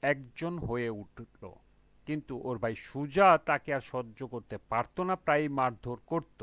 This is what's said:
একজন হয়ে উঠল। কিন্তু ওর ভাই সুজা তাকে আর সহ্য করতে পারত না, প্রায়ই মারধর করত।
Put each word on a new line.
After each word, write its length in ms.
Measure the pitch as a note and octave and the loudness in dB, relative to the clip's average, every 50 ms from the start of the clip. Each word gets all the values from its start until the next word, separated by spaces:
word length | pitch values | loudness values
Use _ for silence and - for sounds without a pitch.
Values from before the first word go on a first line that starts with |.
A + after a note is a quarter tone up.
একজন 560 | - C#3 D3 C3+ C3 B2 - - E3 E3+ F3 E3 | 0 0 0 0 -4 -12 -10 -6 -6 -6 -4 -4
হয়ে 320 | - A2 A#2 B2 A#2+ A#2 | -4 -4 -2 -2 -2 -2
উঠল। 520 | A2 G#2 G2+ - - - A#2 - _ _ G#2 F#2 F2+ - _ _ _ _ _ _ _ _ _ | -4 -6 -8 -12 -16 -18 -18 -18 _ _ -18 -18 -18 -20 _ _ _ _ _ _ _ _ _
কিন্তু 280 | - D#3 D3+ - - C3 A#2+ B2 | -6 -6 -6 -4 -6 -8 -6 -4
ওর 140 | B2+ B2 G#2+ | -4 -4 -2
ভাই 160 | A#2+ A2+ G#2+ | -2 -4 -4
সুজা 600 | - - - - C3+ D3 C#3+ C3+ F#3+ G3+ F#3 E3 D#3 | -6 -10 -10 -8 -6 -6 0 4 6 8 8 8 6
তাকে 360 | - D#3+ D3 C#3 - D#3 C#3+ | 6 2 0 0 0 -2 -4
আর 60 | C3 | -4
সহ্য 460 | - - - B2+ A#2+ A2+ G#2+ - C3+ | -4 -4 -6 -6 -6 -8 -10 -12 -10
করতে 300 | A2+ B2 A#2 - - A2 G2+ - - | -8 -8 -10 -8 -10 -10 -12 -6 -2
পারত 320 | A2+ A#2 A#2+ - _ F3+ | -2 -2 -2 -2 _ -4
না, 160 | F3+ F#3 F#3 | -2 -2 -2
প্রায়ই 320 | - - D#3+ D3 D3+ D#3 C#3+ | -2 2 2 4 4 2 2
মারধর 500 | C#3 C#3 C3 C3 A#2 - - A#2+ B2 - - | 2 2 2 0 0 -4 -8 -8 -8 -8 -6
করত। 340 | - D#3+ E3 D#3+ - _ - | -4 -2 -2 -2 -4 _ -16